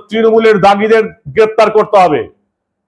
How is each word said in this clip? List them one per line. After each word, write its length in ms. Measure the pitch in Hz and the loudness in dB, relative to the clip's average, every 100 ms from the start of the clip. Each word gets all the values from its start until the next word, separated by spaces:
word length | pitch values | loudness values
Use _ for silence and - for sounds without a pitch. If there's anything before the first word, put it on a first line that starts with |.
| - | -2
তৃণমূলের 520 | 220 220 220 220 214 | -2 0 2 2 2
দাগীদের 420 | 190 202 214 226 214 - - | 2 0 0 0 -2 -8 -12
গ্রেপ্তার 400 | 135 220 - 214 | -2 -2 0 0
করতে 260 | 214 208 202 | 0 0 2
হবে, 240 | 180 139 104 _ _ _ _ _ | 2 0 -6 _ _ _ _ _